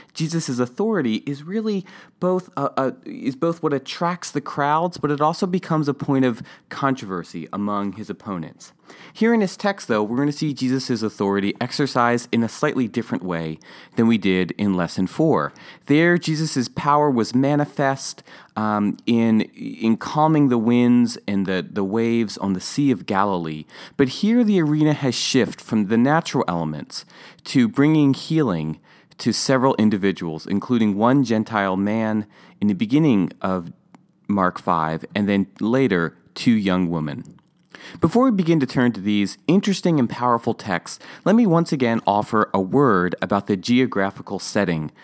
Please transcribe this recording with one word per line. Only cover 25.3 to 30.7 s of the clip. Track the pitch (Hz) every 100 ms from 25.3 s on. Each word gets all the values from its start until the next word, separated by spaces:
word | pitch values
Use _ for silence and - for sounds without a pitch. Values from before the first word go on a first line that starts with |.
| 131 107 -
from | - 113 98
the | 113
natural | 127 156 - 139 -
elements | 87 80 76 - - - - - -
to | - 139 117
bringing | - 147 156 143
healing | 131 - 160 135 85 78 78 _ - _ -
to | 123
several | 107 - 131 131 127
individuals, | 107 101 98 92 87 78
including | - 101 -